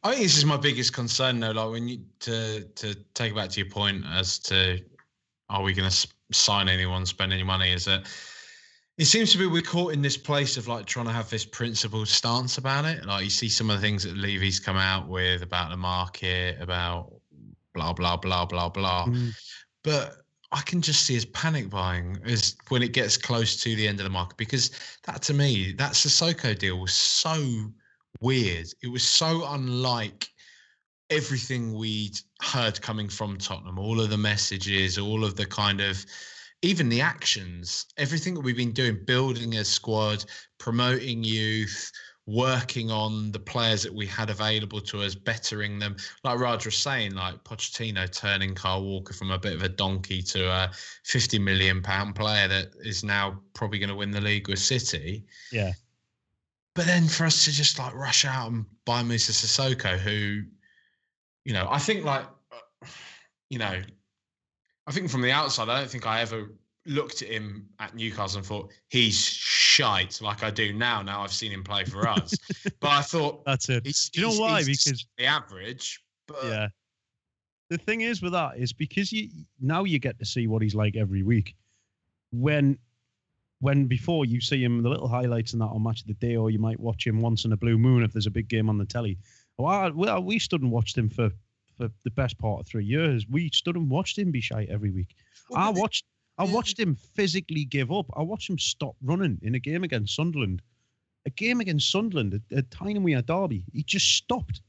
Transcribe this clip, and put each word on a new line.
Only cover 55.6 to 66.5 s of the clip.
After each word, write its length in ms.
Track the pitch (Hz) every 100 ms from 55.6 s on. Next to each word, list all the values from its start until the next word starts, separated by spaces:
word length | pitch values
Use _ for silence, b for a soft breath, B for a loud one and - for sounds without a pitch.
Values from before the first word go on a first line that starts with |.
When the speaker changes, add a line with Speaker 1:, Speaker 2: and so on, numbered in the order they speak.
| 98 90 _ _ _ _ _ _ _ _ _ -
Speaker 1:
But 100 | 170
then 220 | 175 160
for 180 | - 165
us 180 | 151
to 60 | -
just, 260 | 143 147 -
like, 120 | 123
rush 300 | 120 135 -
out 280 | 143 131 117
and 120 | 117 107 - -
buy 160 | 120
Moussa 300 | 117 117 -
Sissoko, 640 | 107 113 - 135 127 98 92
who, 440 | 95 104 104 104 104 - b b b b b b _ _
you 80 | -
know, 140 | 104 92
I 100 | 139
think, 240 | 143 214
like, 200 | 156 135 - - _
uh, 340 | - - _ - B B B B _ _
you 80 | 131
know, 240 | 107 92 95 - _ _ _ _ _ _ _ _ -
I 60 |
think 180 | 143 185
from 120 | 127
the 100 | 123
outside, 360 | 139 147 131 113
I 120 | 123
don't 100 | 135
think 160 | 127 113
I 140 | 110
ever 300 | 117 113 104